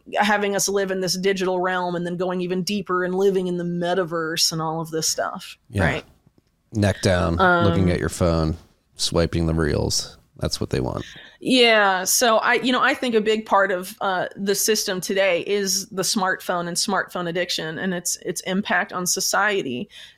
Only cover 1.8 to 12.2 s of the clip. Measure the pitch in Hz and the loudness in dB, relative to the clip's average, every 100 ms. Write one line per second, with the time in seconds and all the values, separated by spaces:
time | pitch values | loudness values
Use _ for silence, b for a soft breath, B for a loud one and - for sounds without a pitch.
1.8 | 180 175 175 175 185 185 180 185 180 208 | -2 -4 -4 -4 -2 -2 -2 -2 -2 -4
2.8 | 180 180 180 185 196 190 180 175 175 175 | -2 -2 0 2 2 2 0 -2 -4 -2
3.8 | 175 180 175 165 160 170 - 160 160 160 | 0 0 0 -2 -4 -2 -2 -2 -4 -4
4.8 | 160 160 156 - 95 - - - - 101 | -4 -4 -4 -2 -4 -6 -12 -18 -6 0
5.8 | 101 - - _ _ _ _ _ _ 113 | 0 0 -8 _ _ _ _ _ _ 0
6.8 | 101 92 104 90 87 85 185 175 170 - | 2 2 2 2 2 4 4 4 4 4
7.8 | - 85 - - 90 82 80 78 - _ | 2 2 -2 0 2 4 2 -2 -10 _
8.8 | _ - - 85 82 82 82 80 76 71 | _ -6 -2 0 0 2 0 2 2 0
9.8 | - - - - _ - - - - 65 | 0 -2 -4 -10 _ -6 -4 -4 -2 -2
10.8 | 64 - - B B B - 254 233 220 | -2 -4 -8 B B B 2 6 6 6
11.8 | 202 185 180 - | 4 2 0 2